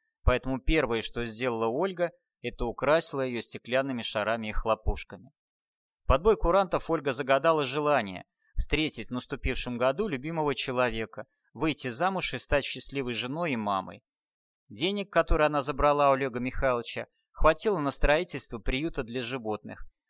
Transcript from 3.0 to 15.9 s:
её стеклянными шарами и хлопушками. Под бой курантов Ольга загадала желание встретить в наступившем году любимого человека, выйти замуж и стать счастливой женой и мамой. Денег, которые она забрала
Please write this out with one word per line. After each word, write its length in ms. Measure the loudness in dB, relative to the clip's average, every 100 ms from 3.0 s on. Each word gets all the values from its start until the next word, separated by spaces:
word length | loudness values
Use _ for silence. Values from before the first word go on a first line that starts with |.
| 2 -2
её 200 | -2 -4
стеклянными 600 | -6 -10 -2 0 0 -4
шарами 460 | -4 -2 0 -2 -2
и 40 |
хлопушками. 800 | -2 0 2 0 -2 -4 -16 -18 _ _ _ _ _ _ _ 2
Под 160 | 4
бой 140 | 4 4
курантов 540 | 4 4 2 0 0
Ольга 220 | -2 0
загадала 520 | -2 2 4 4 2
желание 600 | 0 0 2 2 0 -6 -14 _ _ -4
встретить 540 | 0 0 0 -4 -8
в 20 |
наступившем 680 | -8 -6 -4 -4 -4 -4 0
году 300 | 2 2 -2
любимого 480 | -4 -6 -2 -2 -2
человека, 720 | -2 0 0 0 -6 -10 -16 _ _
выйти 340 | -4 -2 -2 -4
замуж 480 | -2 -2 -2 -4
и 40 | -4
стать 260 | 0 0
счастливой 480 | 0 -4 -6 -4 -4
женой 400 | -4 -4 -4 -4
и 40 | -2
мамой. 460 | -2 -2 -4 -12 _ _ _ _ _ _ -16
Денег, 420 | -6 -4 -2 -2
которые 340 | 2 4 4 4
она 160 | 2
забрала 480 | -2 2 2